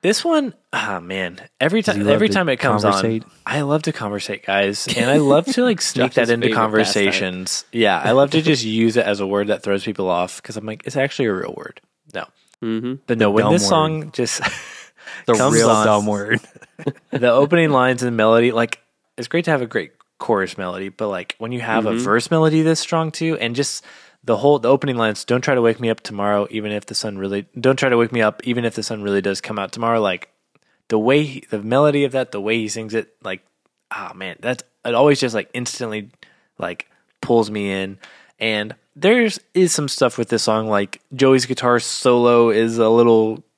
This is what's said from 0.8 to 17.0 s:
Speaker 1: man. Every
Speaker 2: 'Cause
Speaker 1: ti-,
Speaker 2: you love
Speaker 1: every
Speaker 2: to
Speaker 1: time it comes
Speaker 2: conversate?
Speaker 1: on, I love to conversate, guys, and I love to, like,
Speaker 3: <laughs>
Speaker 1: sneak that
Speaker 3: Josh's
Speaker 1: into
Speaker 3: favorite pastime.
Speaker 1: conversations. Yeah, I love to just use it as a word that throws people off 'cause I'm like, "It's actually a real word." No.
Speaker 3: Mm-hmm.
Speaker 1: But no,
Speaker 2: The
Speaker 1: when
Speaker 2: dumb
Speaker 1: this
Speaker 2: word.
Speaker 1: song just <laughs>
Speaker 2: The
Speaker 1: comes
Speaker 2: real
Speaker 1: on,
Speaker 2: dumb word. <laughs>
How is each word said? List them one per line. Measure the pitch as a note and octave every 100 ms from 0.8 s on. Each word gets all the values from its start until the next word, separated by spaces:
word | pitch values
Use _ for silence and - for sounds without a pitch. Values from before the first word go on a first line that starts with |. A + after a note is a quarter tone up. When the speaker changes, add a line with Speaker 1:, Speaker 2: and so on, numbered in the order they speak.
| A2 F#2+
Speaker 1:
man. | F2 F#2+ F2+ F2+ - _
Every | D3 G#3
Speaker 2:
'Cause | G#3+
Speaker 1:
ti-, | C3
Speaker 2:
you |
love | -
Speaker 1:
every | D#3 G#3+
Speaker 2:
to |
Speaker 1:
time | G3+ F3
it | C3
comes | C3+ G#2+
Speaker 2:
conversate? | G#2 G2 A2 A2+
Speaker 1:
on, | - _ -
I | C#3
love | C#3+ D3+
to | D#3
conversate, | D3+ G#2+ G2+ - G2+
guys, | - G2 G2 G2+ - -
and | A#2+
I | D3
love | C#3+ C#3+ F3
to, | B3+
like, | B3 G3+
Speaker 3:
<laughs> |
Speaker 1:
sneak | - - B2
that | -
Speaker 3:
Josh's | A#2
Speaker 1:
into | A#2 A#2
Speaker 3:
favorite | A2+
pastime. | A2 A2 G#2+ G#2+
Speaker 1:
conversations. | G2 F2+ F#2+ F2+ F#2 - -
Yeah, | A#2 G#2+ F2
I | D#2+
love | B2+ C#3
to | D#3
just | D#3+ C#3+
use | A2+ A2 A2+ A2+
it | A2+
as | G2+
a | G2
word | G2+ G2+
that | G2+
throws | - G2
people | G#2 G#2 F#2
off | F2 F2+ -
'cause | - A2
I'm | G#2+
like, | G#2+
"It's | - C#3
actually | C#3 - A#2+
a |
real | G#2+ - -
word." | - - _ _ D#3
No. | F#2+ - _ _ _
Speaker 3:
Mm-hmm. | A2+ A2 A#2+ C3+ _
Speaker 1:
But | A#2
no, | A2
Speaker 2:
The |
Speaker 1:
when | G#2
Speaker 2:
dumb | G#2
Speaker 1:
this | -
Speaker 2:
word. | G3+
Speaker 1:
song | E3+ D#3 D#3 D#3
just | - A#2+ - - - - - -
<laughs> | _ - - -
Speaker 2:
The |
Speaker 1:
comes | A2+ B2+ A2+
Speaker 2:
real | A2+
Speaker 1:
on, | A2 G#2+
Speaker 2:
dumb | G#2 G#2
word. | G#2 G#2 A2+ - - - _
<laughs> | - -